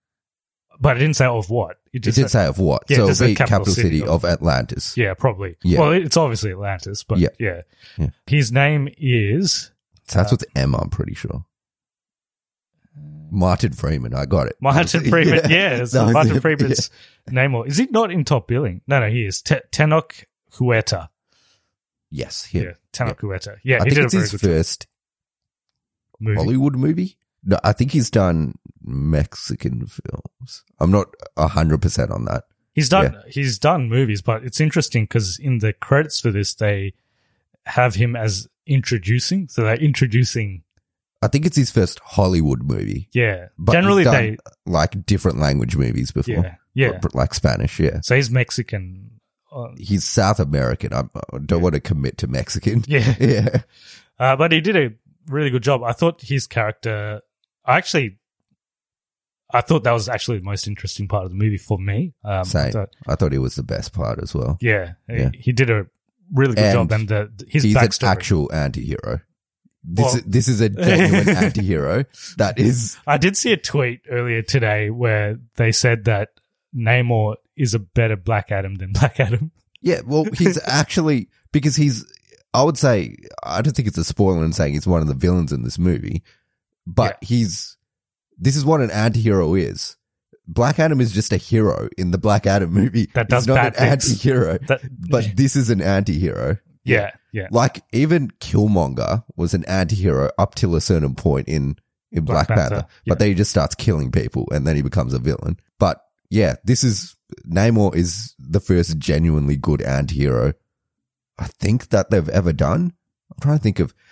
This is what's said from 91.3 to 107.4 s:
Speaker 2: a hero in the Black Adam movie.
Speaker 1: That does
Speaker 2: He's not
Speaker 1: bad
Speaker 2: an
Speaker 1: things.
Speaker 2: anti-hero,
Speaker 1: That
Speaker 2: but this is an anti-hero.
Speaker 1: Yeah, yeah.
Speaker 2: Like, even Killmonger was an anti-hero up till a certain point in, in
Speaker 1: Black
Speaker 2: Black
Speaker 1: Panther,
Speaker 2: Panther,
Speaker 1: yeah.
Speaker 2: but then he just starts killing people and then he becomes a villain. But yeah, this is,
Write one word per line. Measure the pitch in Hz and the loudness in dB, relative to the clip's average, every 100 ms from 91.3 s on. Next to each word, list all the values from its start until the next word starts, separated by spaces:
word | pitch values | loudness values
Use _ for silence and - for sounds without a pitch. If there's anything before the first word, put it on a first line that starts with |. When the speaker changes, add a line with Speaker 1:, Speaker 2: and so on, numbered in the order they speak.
Speaker 2:
a | 101 | -2
hero | - 113 104 - 55 - | 0 2 2 0 -6 -4
in | 90 | -2
the | 87 | 0
Black | 107 101 101 | 2 2 2
Adam | 98 90 | 0 2
movie. | 98 107 110 101 | 2 2 0 -2
Speaker 1:
That | - 113 | -2 0
does | 123 | 0
Speaker 2:
He's | 113 | 2
not | 131 | 2
Speaker 1:
bad | 120 113 | 2 2
Speaker 2:
an | 127 135 | 2 2
Speaker 1:
things. | 131 | 0
Speaker 2:
anti-hero, | 107 135 131 85 95 - | 0 2 2 0 -2 -2
Speaker 1:
That | 135 127 131 - | -4 -4 -6 0
Speaker 2:
but | 127 107 98 | 0 0 2
this | 135 143 | 2 2
is | 117 | 2
an | 101 | 2
anti-hero. | 95 98 104 78 92 - 64 104 _ _ 127 | 2 0 0 0 -2 -2 -2 -4 _ _ -2
Speaker 1:
Yeah, | 117 101 - _ | 0 -2 -10 _
yeah. | 110 92 | -12 -2
Speaker 2:
Like, | 113 127 - - | 0 0 -2 -6
even | 120 151 170 127 - | 0 2 2 0 -8
Killmonger | - - 107 95 71 62 - 110 - - | -2 2 4 2 0 -2 -2 -4 -6 -6
was | 87 | -2
an | 92 - | -2 -2
anti-hero | 95 85 101 92 67 69 - | -2 -2 0 0 0 0 -2
up | 98 - | -2 0
till | 95 82 | 0 0
a | |
certain | - 85 69 65 | 2 0 0 -2
point | - 69 67 | 0 0 -2
in, | 78 69 76 _ _ _ | -2 -2 -6 _ _ _
in | 87 | -6
Speaker 1:
Black | 78 95 - | -2 0 2
Speaker 2:
Black | 107 | 0
Speaker 1:
Panther, | 73 - | 0 -2
Speaker 2:
Panther, | - _ | -6 _
Speaker 1:
yeah. | - | -2
Speaker 2:
but | 87 | 0
then | 104 | 2
he | |
just | 92 104 | 2 2
starts | - 71 - | 0 0 -2
killing | - 78 64 | -2 0 0
people | - 64 - - | -2 -2 -4 -4
and | 76 69 | -2 0
then | 73 | 0
he | |
becomes | 67 - 62 | 0 -2 -2
a | 65 | -2
villain. | 65 - - - _ - | -2 -4 -4 -8 _ -2
But | 92 - _ _ - | 0 -2 _ _ -4
yeah, | 107 92 - | 0 0 0
this | - 123 127 | 0 0 0
is, | 101 - - - - | -2 -6 -18 -20 -18